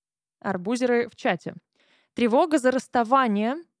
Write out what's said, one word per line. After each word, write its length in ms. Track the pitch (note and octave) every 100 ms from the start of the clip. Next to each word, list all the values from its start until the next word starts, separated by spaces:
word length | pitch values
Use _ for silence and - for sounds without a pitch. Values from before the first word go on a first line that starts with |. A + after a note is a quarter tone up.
| _ _ _ _
Арбузеры 640 | - F#3+ F3+ A#3+ B3 A#3+ A#3+
в 80 | -
чате. 380 | B3+ F3+ - F3 - _ _ _ _
Тревога 440 | - A#3+ B3 E4+ D4+
за 120 | B3+
расставание, 840 | B3+ - B3 A3 C4+ B3 G3+ A3 D4+ E4+ _